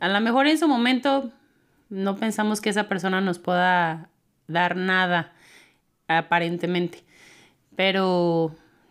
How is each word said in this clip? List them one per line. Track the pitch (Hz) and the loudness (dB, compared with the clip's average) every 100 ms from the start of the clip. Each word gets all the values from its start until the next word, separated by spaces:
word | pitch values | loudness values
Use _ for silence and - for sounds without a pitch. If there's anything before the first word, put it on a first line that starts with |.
a | 175 | -2
lo | 202 | 0
mejor | 233 247 285 | 0 2 2
en | 311 | 2
su | 320 | 2
momento | 240 240 262 277 277 262 - _ _ _ _ - | 2 2 0 0 0 -2 -12 _ _ _ _ -12
no | 190 196 196 | -4 -4 -2
pensamos | 220 202 214 208 | -4 -2 -2 -2
que | 214 | -2
esa | 208 208 | -2 -2
persona | 190 185 190 | -2 0 0
nos | 196 175 | 0 -2
pueda | - 180 180 180 170 160 165 _ _ _ - | -2 2 2 2 0 -4 -12 _ _ _ -6
dar | 165 180 180 | 0 0 0
nada, | 185 185 185 175 165 - - - - _ _ _ - | 0 2 2 0 -2 -12 -20 -20 -20 _ _ _ -2
aparentemente, | 165 160 170 170 170 170 180 175 - - _ - - - _ _ - | 0 2 0 0 -2 -2 -2 -4 -6 -20 _ -20 -20 -20 _ _ -2
pero | 190 190 190 180 175 165 160 156 _ _ _ | 0 2 2 2 2 2 0 -4 _ _ _